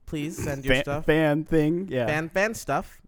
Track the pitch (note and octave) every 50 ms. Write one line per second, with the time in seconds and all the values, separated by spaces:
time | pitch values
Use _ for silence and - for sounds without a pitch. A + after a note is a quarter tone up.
0 | _ - - D#3 D3 D#3 F#3 - - C3 C#3+ C#3 C3 C3+ B2+ C3 - C#3+ C#3+ D3+
1 | D#3+ - D#3 D#3 D#3+ D3+ D3 D3+ D#3 - D#3+ D#3+ D3+ D3+ E3 F3 F#3+ F#3+ B2+ B2+
2 | A#2+ C3 D3+ D#3 D#3+ E3 - G3 G3 A3 A3+ - - - C#3 D#3 F#3+ - - -
3 | -